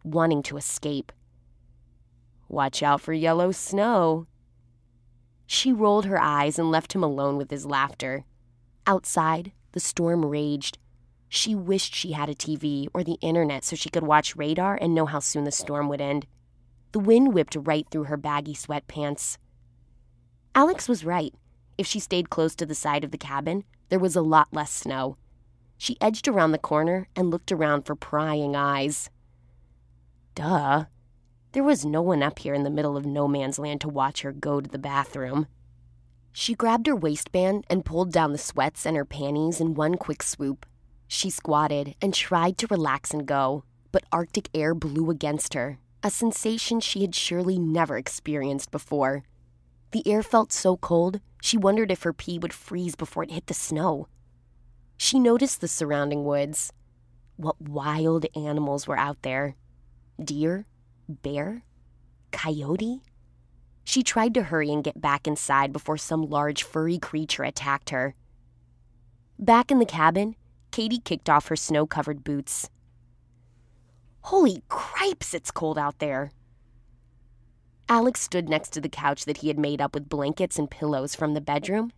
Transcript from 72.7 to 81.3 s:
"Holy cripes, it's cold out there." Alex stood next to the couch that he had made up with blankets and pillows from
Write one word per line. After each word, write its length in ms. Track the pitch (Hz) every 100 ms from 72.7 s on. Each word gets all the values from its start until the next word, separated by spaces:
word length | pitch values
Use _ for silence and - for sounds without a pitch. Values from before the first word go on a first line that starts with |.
| _ _ _ - _ _ _ _ _ _ _ _ _ _ -
"Holy 380 | - 381 285 185 -
cripes, 640 | - - - 392 359 -
it's 180 | 175 -
cold 280 | - 160 156
out 220 | 143 -
there." 320 | 151 131 143 - _ _ _ - - - _ _ _ - _ _ _ _ -
Alex 320 | 233 240 240
stood 300 | - 180 160
next 240 | 156 -
to 60 | 156
the 80 | 151
couch 340 | - 143 143
that 140 | - 147
he 100 | 151
had 100 | 147
made 220 | 147 143
up 140 | 143
with 160 | 147 143
blankets 480 | 147 139 156 180 -
and 120 | 147
pillows 440 | - 151 143 139
from 180 | - 151